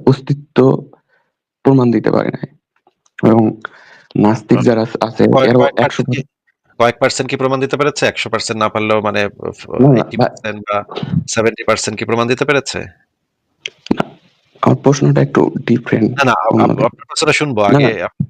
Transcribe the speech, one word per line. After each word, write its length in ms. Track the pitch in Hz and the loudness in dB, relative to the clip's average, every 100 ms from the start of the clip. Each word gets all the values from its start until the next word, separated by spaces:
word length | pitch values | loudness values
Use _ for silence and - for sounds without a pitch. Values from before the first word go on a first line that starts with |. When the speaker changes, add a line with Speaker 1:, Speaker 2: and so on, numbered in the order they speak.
| - | 2
Speaker 1:
অস্তিত্ব 840 | 135 - 143 - - 131 - - _ _ _ _ _ _ _ | 0 -2 -6 -2 2 2 2 -4 _ _ _ _ _ _ _
প্রমাণ 280 | 135 135 123 | 2 4 4
দিতে 200 | 110 - | 0 0
পারে 180 | - - | 0 -2
নাই। 280 | - - _ _ _ _ _ _ - 113 | -6 -12 _ _ _ _ _ _ -2 2
এবং 260 | 110 110 - - - - - _ - | 4 2 -2 -10 -18 -20 -20 _ 0
নাস্তিক 420 | 104 117 - 123 | 0 0 0 2
Speaker 2:
আচ্ছা। 120 | 120 | 2
Speaker 1:
যারা 120 | 113 | 0
আছে 140 | 110 - | 0 -2
Speaker 2:
কয়েক, 200 | 110 110 | -2 0
Speaker 1:
এরাও 140 | 107 | 2
Speaker 2:
কয়েক 260 | 127 131 123 | 4 4 4
পার্সেন্ট 180 | 123 - | 2 0
কি, 60 | |
Speaker 1:
একশো 200 | 117 - | -2 -2
পার্সেন্ট 240 | 127 123 - _ _ _ _ - | -4 -6 -8 _ _ _ _ 0
Speaker 2:
কয়েক 200 | 120 - | 0 2
পার্সেন্ট 320 | 131 - 127 | -2 -2 -4
কি 60 | 135 | -4
প্রমাণ 240 | 131 135 | -2 -2
দিতে 160 | 135 - | -2 -2
পেরেছে? 300 | 147 139 120 | -2 0 -2
একশো 240 | - 113 | -2 -4
পার্সেন্ট 320 | 110 - 110 | -6 -4 -4
না 60 | 107 | -2
পারলেও 320 | 110 107 107 | -2 0 0
মানে 240 | 104 101 | 0 -2
Speaker 1:
না, 60 | 101 - - - - - | -4 -6 -12 -12 -6 2
না, 80 | 135 | 4
ভাই। 80 | 123 | 4
Speaker 2:
এইটটি 200 | - 117 | 0 -2
পার্সেন্ট 460 | 120 - 110 107 104 | -2 -4 -10 -8 -6
বা 120 | 104 101 - - - - | -6 -6 -10 -6 -4 -4
সেভেন্টি 360 | - 113 - | -2 -2 -2
পার্সেন্ট 340 | 113 110 - 107 | -2 -2 -2 -6
কি 60 | |
প্রমাণ 240 | 107 113 117 | -4 -2 0
দিতে 160 | 123 | -2
পেরেছে? 340 | 143 143 - 92 92 - _ _ _ _ _ _ - - - | 0 -2 -4 -8 -12 -16 _ _ _ _ _ _ -20 -12 -6
Speaker 1:
না, 80 | - - - _ _ _ _ | -4 -6 -12 _ _ _ _
আমার 160 | - 131 | 0 2
প্রশ্নটা 440 | 135 139 143 139 | 2 2 2 2
একটু 340 | 139 - - - - | 2 2 0 -2 -2
ডিফারেন্ট 440 | 120 - 107 110 | -2 -2 0 0
Speaker 2:
না, 140 | 123 | 0
না, 80 | 131 | 0
আপ-, 80 | 110 | 0
আপ-, 140 | 113 | 0
Speaker 1:
অন্যদের। 320 | 113 117 113 113 | 2 2 2 -2
Speaker 2:
আপনার 180 | - - | -4 -12
প্রশ্নটা 260 | - 156 | -4 -2
শুনবো। 360 | - 151 110 101 | 0 -2 0 2
Speaker 1:
না, 80 | 139 | 4
Speaker 2:
আগে 180 | 139 | 2
Speaker 1:
না। 100 | 104 | -2
Speaker 2:
আপনি 220 | 92 - - | -6 -6 -6